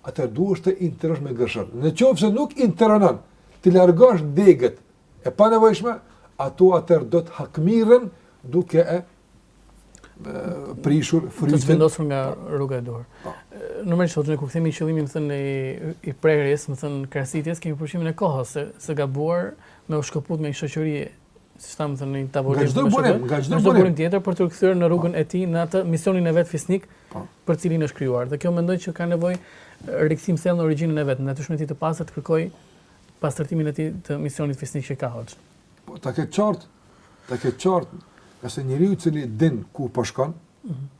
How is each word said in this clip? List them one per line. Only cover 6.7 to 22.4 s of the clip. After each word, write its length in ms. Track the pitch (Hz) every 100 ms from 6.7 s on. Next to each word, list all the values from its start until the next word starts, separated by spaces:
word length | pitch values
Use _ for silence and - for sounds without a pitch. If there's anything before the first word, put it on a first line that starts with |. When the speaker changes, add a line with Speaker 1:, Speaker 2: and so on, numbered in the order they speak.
Speaker 1:
atëherë 360 | 175 165 165 117
do 100 | 170
të 100 | 165
hakmirren 760 | - - - 165 226 220 247 220 - _ _
duke 340 | 127 160 180 160
e, 220 | 170 175 180 _ _ _ _ _ _ - _ - - -
e, 220 | - - - - - -
prishur 400 | - 151 - 165
Speaker 2:
Të 80 | -
Speaker 1:
fryten. 280 | - 147 147
Speaker 2:
zhvendosur 460 | 131 156 160 - 151
nga 140 | 139 135
Speaker 1:
Po. 220 | - - 147
Speaker 2:
rruga 200 | 139 127
e 40 |
duhur. 220 | 120 117 123 -
Speaker 1:
Po. 120 | - - -
Speaker 2:
E, 360 | 202 - -
normalisht, 320 | 196 170 175 156
thotë, 120 | 147
ne 80 | 147
kur 120 | 139
themi 200 | 165 160
qëllimin, 360 | 151 160 160 143
më 40 |
thënë, 240 | 160 147 143
i, 720 | 139 135 131 135 151 165 -
i 20 |
prerjes, 560 | 131 160 151 139 143 -
më 80 | 135
thënë, 300 | 147 139 135
krahasitjes, 520 | 147 131 160 151 165
kemi 160 | 165 147
përshtypjen 320 | 156 175 160
e 60 |
kohës, 320 | 160 196 135 120
se, 200 | 151 147 -
se 160 | -
gabuar 580 | 151 139 135 156 175 190 294 - - -
me 100 | 156
u 40 |
shkëput 360 | 135 151 - 160
nga 80 | 151
një 80 | 139
shoqëri, 340 | 147 160 156 147 - - _ _ _ _
si 180 | - -
thamë, 200 | 147 135
thënë, 160 | 139 139
një 140 | 135
tavolim, 280 | 143